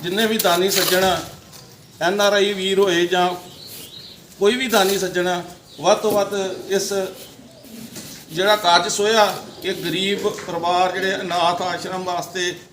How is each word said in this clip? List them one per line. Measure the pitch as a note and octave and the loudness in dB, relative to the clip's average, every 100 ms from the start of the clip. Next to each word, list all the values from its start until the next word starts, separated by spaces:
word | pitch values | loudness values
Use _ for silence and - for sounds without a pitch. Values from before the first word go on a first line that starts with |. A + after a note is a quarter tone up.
ਜਿੰਨੇ | E3 G3 A3 | -4 0 2
ਵੀ | A3 | 2
ਦਾਨੀ | G3+ F3 F#3 | 2 4 2
ਸੱਜਣ | F#3+ F3 F#3 | 2 2 2
ਆ, | F#3+ E3+ D#3+ - - - - - - - | 2 0 -4 -16 -20 -20 -20 -20 -20 -4
ਐਨ | E3 G3+ | -2 2
ਆਰ | G3+ | 4
ਆਈ | G3+ G3+ | 4 2
ਵੀਰ | G3+ F#3+ F#3+ | 0 0 2
ਹੋਏ | G3 E3+ F3 | 4 2 2
ਜਾਂ | F3+ F3+ F3 - - - - - - - - - - | 2 2 0 -10 -18 -18 -16 -18 -18 -20 -20 -20 0
ਕੋਈ | G3+ B3 | 2 2
ਵੀ | C4 | 2
ਦਾਨੀ | G#3+ F#3+ G3 | 2 4 2
ਸੱਜਣ | F3+ F3 F3+ | -2 -2 0
ਆ, | F3 E3+ - - - | -2 -6 -16 -20 -2
ਵੱਧ | D3+ G#3+ | 2 2
ਤੋਂ | G#3+ | 2
ਵੱਧ | G#3 G3 G3 F#3+ F#3 - | 0 0 -2 -4 -8 -4
ਇਸ | F#3+ F#3+ G3 F#3 - - - - - - - - - - - - | -4 -2 -4 -4 -10 -18 -20 -20 -20 -20 -18 -16 -16 -16 -16 -12
ਜਿਹੜਾ | D#3+ G3 G#3 | -2 2 4
ਕਾਰਜ | F3 F3 F3 | 6 4 4
ਸੋਇਆ, | - G3+ A3 G#3 F3+ - - | 0 2 4 4 2 -10 -10
ਇਹ | F3+ | -8
ਗਰੀਬ | F#3 E3 E3 F#3+ G3+ G#3 | -6 -4 -2 -2 -2 -4
ਪਰਿਵਾਰ, | G3+ - E3+ E3+ F3+ F#3 | -6 -8 -4 0 2 2
ਜਿਹੜੇ | F#3+ F#3+ F#3+ | 0 -2 -4
ਅਨਾਥ | G3 F3 E3+ F3 | -4 0 2 2
ਆਸ਼ਰਮ | F3+ E3+ F3+ F#3 | -2 -4 -6 -6
ਵਾਸਤੇ | F#3 F3 - F#3+ F3+ E3+ - | -4 -6 -6 -4 -4 -6 -14